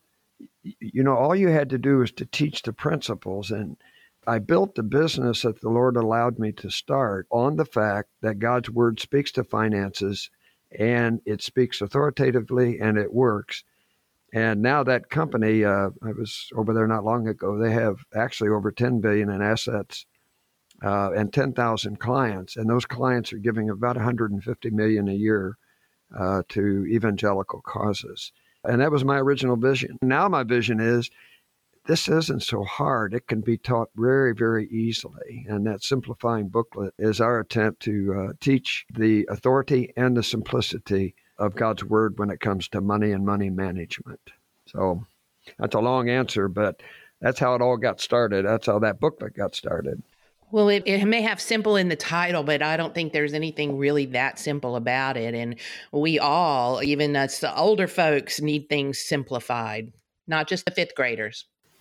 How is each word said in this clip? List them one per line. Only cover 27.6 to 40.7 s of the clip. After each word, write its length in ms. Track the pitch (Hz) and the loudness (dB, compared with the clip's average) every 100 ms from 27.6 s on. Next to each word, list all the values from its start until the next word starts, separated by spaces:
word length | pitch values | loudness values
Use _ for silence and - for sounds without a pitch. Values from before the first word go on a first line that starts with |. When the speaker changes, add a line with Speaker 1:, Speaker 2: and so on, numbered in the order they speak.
Speaker 1:
causes. 720 | - 104 104 101 - - - _ _ _ | -8 -2 -2 -2 -6 -14 -16 _ _ _
And 180 | - 120 | 0 2
that 100 | 147 | 4
was 120 | 147 | 2
my 160 | 135 139 | 2 2
original 360 | 135 135 127 120 | 2 2 2 2
vision. 420 | 127 135 131 - | 2 2 -2 -2
Now 260 | 127 139 196 | 2 4 2
my 160 | 160 | 2
vision 360 | 117 123 113 110 | 2 2 2 2
is, 300 | 113 120 117 _ - _ _ _ _ _ - | 4 2 0 _ -20 _ _ _ _ _ -2
this 200 | 165 - | 0 2
isn't 360 | 160 156 131 | 0 0 -4
so 200 | - 107 | -4 -4
hard. 500 | 98 - 147 127 104 | -4 -2 0 0 0
It 140 | 120 - | -4 -4
can 140 | 110 | -4
be 160 | 113 113 | 0 -2
taught 320 | - 120 117 104 | 0 0 -2 0
very, 380 | 120 135 131 110 | 2 4 2 2
very 320 | 113 113 107 | 0 0 -2
easily. 800 | 113 113 113 - - - 117 104 | -2 -2 -4 -8 -16 -16 -14 -6
And 160 | 104 107 | -2 -2
that 180 | 98 | -2
simplifying 640 | - 135 123 117 120 113 101 | -2 -4 -4 -4 -2 -2 -2
booklet 460 | 107 113 - 98 - | -2 -2 -4 -8 -2
is 200 | 110 101 | 0 2
our 200 | 113 120 | 2 2
attempt 420 | 107 117 107 107 | 0 0 0 0
to, 300 | 113 104 98 | -4 -2 0
uh, 200 | 95 95 - | -2 -4 -4
teach 460 | 139 131 - - - | 2 2 0 -8 -8
the 320 | 117 110 107 - | 0 4 4 2
authority 640 | 101 127 135 135 135 120 - | 0 2 2 2 0 0 0
and 180 | 127 120 | 2 2
the 80 | |
simplicity 920 | 107 113 - 123 107 | 0 -4 -2 -2 -2